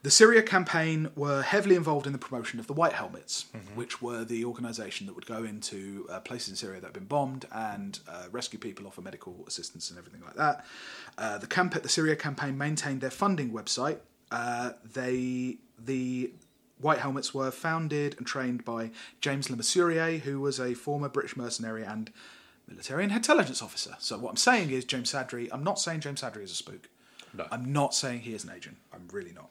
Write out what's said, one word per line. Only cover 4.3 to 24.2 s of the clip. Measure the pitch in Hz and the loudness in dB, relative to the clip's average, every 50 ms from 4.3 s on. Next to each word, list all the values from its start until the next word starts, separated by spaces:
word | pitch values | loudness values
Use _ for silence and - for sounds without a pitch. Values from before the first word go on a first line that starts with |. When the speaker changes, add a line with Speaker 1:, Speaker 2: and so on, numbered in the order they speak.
| 120 113 117 | -2 -2 -2
Speaker 1:
organisation | 123 117 113 120 117 113 110 107 98 - - 101 | -2 -4 -4 -6 -6 -6 -6 -8 -6 -8 -8 -8
that | 98 92 | -8 -10
would | - - | -10 -10
go | - 117 110 117 | -8 -6 -6 -6
into, | 110 104 107 107 - 110 98 95 98 98 98 - - | -6 -6 -6 -8 -8 -8 -8 -8 -8 -10 -10 -10 -8
uh, | 87 95 | -10 -10
places | - - 123 117 - 107 | -8 -8 -8 -6 -6 -6
in | 95 | -6
Syria | - - 98 95 92 | -8 -8 -8 -10 -10
that | 92 92 | -12 -12
had | - | -12
been | 101 95 | -12 -6
bombed | 101 143 147 139 131 135 131 - - | 0 0 0 0 0 -4 -8 -10 -8
and, | 113 110 110 107 101 101 101 101 98 - - - | -6 -4 -4 -4 -4 -6 -8 -8 -10 -10 -12 -12
uh, | 85 90 90 90 | -12 -12 -12 -8
rescue | 101 123 120 - - 101 | -8 -6 -6 -6 -8 -10
people, | - 107 98 - 104 | -10 -10 -10 -10 -14
offer | 98 - - | -14 -14 -14
medical | 90 95 90 87 - 92 90 - - | -14 -14 -14 -14 -14 -14 -14 -14 -12
assistance | - - - 82 - - - - - | -10 -10 -10 -10 -12 -10 -10 -10 -10
and | 85 87 | -10 -12
everything | - - 196 - | -18 -18 -20 -18
like | - - - | -18 -12 -4
that. | - 151 147 143 - - - - - - - - - - - - | 0 2 2 2 0 -8 -16 -16 -16 -14 -14 -14 -14 -16 -14 -8
Uh, | - 220 220 208 208 | -6 -4 -4 -4 -6
the | 104 | -6
camp-, | - - 185 185 180 - 160 | 0 2 2 2 2 2 -2
the | - 143 | 0 2
Syria | - - 160 156 151 | 2 4 4 4 2
campaign | 147 - 151 139 - 147 139 139 139 | 2 0 -6 -4 -2 -2 -2 -2 -2
maintained | 143 151 156 147 - 143 135 135 | -2 0 0 0 0 -2 -2 -2
their | 135 131 | -4 -4
funding | - - 196 202 190 156 139 120 | 0 2 2 4 4 2 0 -2
website. | 110 110 104 - - 120 127 151 156 - - _ _ _ _ _ | -4 -6 -2 -2 -2 0 0 -2 -2 -4 -8 _ _ _ _ _
Uh, | 117 120 120 120 120 120 123 123 - - - 113 | -4 -2 -2 -2 -2 -2 -4 -4 -6 -10 -18 -10
they, | 113 131 127 127 127 127 127 127 127 127 127 127 - - - _ _ - | -8 -4 -2 0 0 0 0 0 -2 -2 -2 -4 -4 -8 -12 _ _ -12
the | 113 123 135 131 127 127 127 127 127 - - - - _ _ _ _ _ _ _ | -6 -2 -2 0 0 0 -2 -2 -2 -4 -6 -12 -20 _ _ _ _ _ _ _
White | 123 156 156 - | 4 4 4 4
Helmets | - 139 135 139 131 - | 2 -2 -2 -2 -4 -4
were | - 135 135 131 | -2 0 -2 -2
founded | 127 - - 165 160 165 165 151 147 147 147 143 143 - | -2 -2 -2 -2 0 0 0 0 0 0 0 0 -2 -4
and | 127 | -6
trained | - - 139 131 123 123 120 - | -4 -2 0 0 0 0 -2 -2
by | 123 117 113 113 113 113 - - - - _ | -4 -4 -4 -4 -6 -8 -12 -18 -18 -8 _
James | - 143 139 139 135 - | 0 0 0 0 -2 -2
Le | 131 | -2
Mesurier, | 117 110 - - 180 175 170 165 165 165 165 165 156 | 0 0 4 6 6 6 6 6 4 4 2 2 0
who | 151 139 139 139 | -2 -2 -2 0
was | 139 143 127 127 | 0 0 0 0
a | 127 123 120 | -2 -2 -2
former | 120 - 147 147 143 143 139 | -2 -2 -2 -2 0 -2 0
British | - 139 - - - | 0 0 -2 0 -4
mercenary | 135 120 117 113 - 113 113 110 110 110 | -6 -4 -4 -4 -4 -4 -4 -4 -4 -6
and | 101 107 110 110 - - - - - - - - - - _ _ - | -4 -4 -4 -6 -6 -10 -18 -20 -20 -20 -20 -20 -20 -20 _ _ -18
military | - - - - 131 160 196 | -16 -12 -8 -2 0 0 2
and | 202 | 2
intelligence | 202 240 226 - 302 294 185 131 123 - | 2 2 6 8 8 8 8 4 0 -6
officer. | 117 107 - - - - - - | -6 -6 -6 -6 -6 -6 -8 -6
So | - - 117 | -6 -6 -4
what | 101 | -4